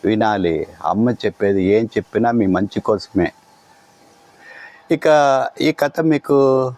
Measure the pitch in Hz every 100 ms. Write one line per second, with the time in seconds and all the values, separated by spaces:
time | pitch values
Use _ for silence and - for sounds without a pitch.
0 | 92 110 110 104 87 78 - - 80 95
1 | 120 117 107 - 101 98 92 104 113 -
2 | 98 107 117 120 98 90 98 - - 104
3 | - 95 85 _ _ _ _ _ _ _
4 | _ _ _ _ - - - - _ 156
5 | 160 151 143 135 123 - 143 - 143 -
6 | 160 147 - 139 135 131 131